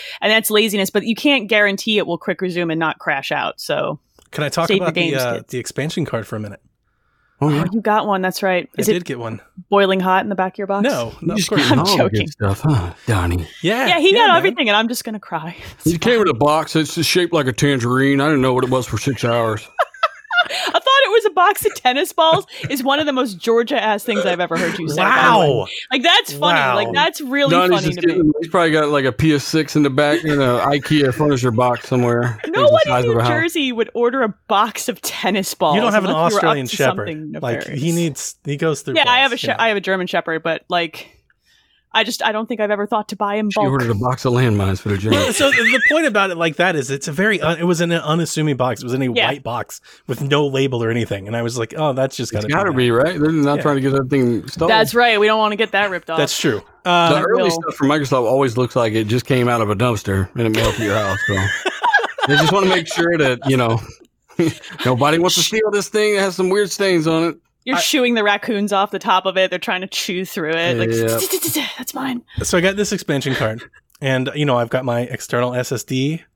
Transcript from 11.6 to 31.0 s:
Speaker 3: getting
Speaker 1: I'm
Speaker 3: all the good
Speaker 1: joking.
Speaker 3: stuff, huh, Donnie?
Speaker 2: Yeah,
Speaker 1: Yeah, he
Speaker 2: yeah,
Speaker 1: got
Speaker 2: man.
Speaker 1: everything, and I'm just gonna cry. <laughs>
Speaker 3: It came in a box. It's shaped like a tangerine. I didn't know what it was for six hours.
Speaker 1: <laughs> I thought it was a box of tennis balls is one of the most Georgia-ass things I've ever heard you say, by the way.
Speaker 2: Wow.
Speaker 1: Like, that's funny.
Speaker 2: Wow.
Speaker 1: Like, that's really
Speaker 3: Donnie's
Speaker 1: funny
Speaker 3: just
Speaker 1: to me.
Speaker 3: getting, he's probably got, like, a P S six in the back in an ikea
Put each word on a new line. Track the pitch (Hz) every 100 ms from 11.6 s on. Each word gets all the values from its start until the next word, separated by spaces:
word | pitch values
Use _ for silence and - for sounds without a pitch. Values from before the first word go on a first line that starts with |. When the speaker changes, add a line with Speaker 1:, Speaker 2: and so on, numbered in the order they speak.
Speaker 3:
getting | - 127
Speaker 1:
I'm | 180
Speaker 3:
all | 190
the |
good | 98
Speaker 1:
joking. | 104 151
Speaker 3:
stuff, | - 101 98
huh, | 156 127 87 - -
Donnie? | 104 87 87 80 -
Speaker 2:
Yeah, | 165 233 269
Speaker 1:
Yeah, | 339
he | 349
Speaker 2:
yeah, | 440
Speaker 1:
got | 427
Speaker 2:
man. | 339
Speaker 1:
everything, | 370 285 233
and | 208
I'm | 226
just | 240
gonna | 233 214
cry. | - 165 160 - -
<laughs> | - 156
Speaker 3:
It | 170
came | 226 240
in | 180
a |
box. | 120 143 156 147 160
It's | 151 170
shaped | 143 185 170
like | 165 131
a |
tangerine. | 117 143 139 120 127 139 139
I | 147
didn't | 147
know | 131
what | 127
it | 127
was | 127 123
for | 110
six | - 127
hours. | 120 117 113 107 -
Speaker 1:
<laughs> | - - - - - - 784
I | 698 - -
thought | 339 539 554
it | 403
was | 440 415
a |
box | 359 359 392
of | 427 -
tennis | 254 262 339
balls | - 320 320 - - -
is | 269
one | 269 285
of | 294
the |
most | 262 247 180
Georgia-ass | 226 233 226 262 214 214
things | - 208 180
I've | 175
ever | 175 165
heard | 170 170
you | 156
say, | 151
by |
the | 196 262 262 220
way. | 156
Speaker 2:
Wow. | 120 92 - -
Speaker 1:
Like, | 262
that's | 330 403 -
funny. | - 294 320
Speaker 2:
Wow. | 277
Speaker 1:
Like, | - -
that's | 277 311 302
really | 269 277 285
Speaker 3:
Donnie's | 175 180 190
Speaker 1:
funny | 156
Speaker 3:
just | 175
Speaker 1:
to | 170
me. |
Speaker 3:
getting, | 180 151 151
he's | 165
probably | 185 165
got, | 156 147
like, | 147
a | 131
P | - 156
S | 147
six | - 160 143 151
in |
the | 143
back | 131 147 160
in | 156
an | 143
ikea | 131 123 117 143 - 151